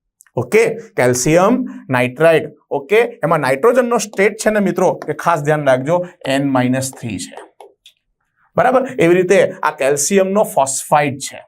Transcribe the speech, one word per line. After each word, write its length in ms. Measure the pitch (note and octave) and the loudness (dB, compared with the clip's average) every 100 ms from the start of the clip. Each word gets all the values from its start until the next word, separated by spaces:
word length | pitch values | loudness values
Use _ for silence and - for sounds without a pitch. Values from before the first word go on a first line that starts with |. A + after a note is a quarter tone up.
| _ _ _ - | _ _ _ -8
ઓકે, 280 | A#2 G#3+ A3 - - - | 0 2 2 -2 -8 -2
કેલ્શિયમ 600 | B2+ B2 D3+ E3 G3 B3+ - - - | 0 0 2 2 4 0 -4 -10 -4
નાઇટ્રાઇડ. 540 | B2+ B2 B2+ E3 D#3+ - - - | -2 -2 2 2 2 0 -12 -10
ઓકે, 300 | C#3 C#3 G#3+ A#3+ - | -8 0 0 0 -2
એમાં 160 | D3+ E3 | -2 0
નાઇટ્રોજનનો 580 | C3+ C3+ A3 B3+ A#3+ A#3 | 0 0 2 2 2 0
સ્ટેટ 400 | G#3+ - G3+ G#3+ | -4 -2 -2 0
છે 80 | A3 | -2
ને 100 | G#3+ | 0
મિત્રો, 280 | F#3+ E3+ F3 - - | 0 0 0 0 -6
એ 40 | |
ખાસ 300 | D3 - E3 | -6 -2 -2
ધ્યાન 240 | D3 D3+ C#3 | 0 0 2
રાખજો, 300 | C3 C3+ F3+ F3+ - C3+ | 0 2 -2 -4 -10 -4
એન 220 | C3+ C#3+ | -2 0
માઇનસ 400 | C3 B2 C3 B2+ - | 0 0 -2 -4 -8
થ્રી 180 | A#2+ F#2 | -10 -10
છે. 180 | - - - _ - _ _ _ _ _ _ _ _ - | -10 -16 -20 _ -20 _ _ _ _ _ _ _ _ 0
બરાબર? 260 | A3 B3+ C4 C4 | 2 2 0 0
એવી 160 | E3+ | 2
રીતે 240 | F3+ F3+ G3 - - | 4 4 2 2 -2
આ 80 | D3+ | -6
કેલ્શિયમનો 760 | - C3+ D3 - G3 F#3+ G3 G#3 | -2 -2 0 0 0 2 0 0
ફોસ્ફાઇડ 680 | - C3+ - - D3+ D3 - - | 0 -2 -4 0 0 0 -4 -12
છે. 100 | A2+ | -16